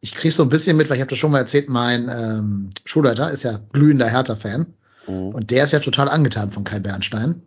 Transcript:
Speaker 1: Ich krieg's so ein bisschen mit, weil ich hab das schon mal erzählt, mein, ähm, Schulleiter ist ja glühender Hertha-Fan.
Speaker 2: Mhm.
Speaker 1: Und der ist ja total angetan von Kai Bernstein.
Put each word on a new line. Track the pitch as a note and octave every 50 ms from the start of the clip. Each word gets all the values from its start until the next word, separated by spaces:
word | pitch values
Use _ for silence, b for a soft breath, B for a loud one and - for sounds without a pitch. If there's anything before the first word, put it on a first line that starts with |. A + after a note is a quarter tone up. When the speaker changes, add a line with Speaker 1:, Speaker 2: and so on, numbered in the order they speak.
Speaker 1:
Ich | - - -
krieg's | - - E3 D#3
so | - D3+
ein | B2+
bisschen | D3+ D#3+ - F#3 D#3+
mit, | D#3 D3+ D3+
weil | D3+
ich | B2+ C3+
hab | -
das | C3+ A2+
schon | D#3 D3+
mal | C#3+ C3+
erzählt, | B2+ B2+ - C#3+ C#3+ C#3
mein, | B2+ B2 A#2+ A#2+ A#2+ A#2+ A#2+ B2
ähm, | A#2 A#2 A2+ A2 A2 A2 G#2 G#2 G2+ G2+ G2 F#2+ F#2 - -
Schulleiter | - - D#3 D3 B2+ A2+ A#2 D3 E3+
ist | D#3 - -
ja | B2 A2 G#2 - - -
glühender | C#3+ D3 D3+ D3 C3 B2 A2+
Hertha-Fan. | A#2 C3 C3 - A2 G#2+ - G#2 G2+ C#3 E3 - - _ b b b b b
Speaker 2:
Mhm. | b F#2+ F#2+ F#2 F#2+
Speaker 1:
Und | G#2 A#2+ A2 G#2+ A#2+
der | C3 D3
ist | C#3 -
ja | D3
total | - - - - C#3 C#3
angetan | C#3+ D#3+ D3 B2 - A2 G#2 G2+
von | - G#2 G2
Kai | - G#2 G#2
Bernstein. | F#2+ G2+ G2 G2 G2 - A2 G#2+ A#2 D3+ E3+ - -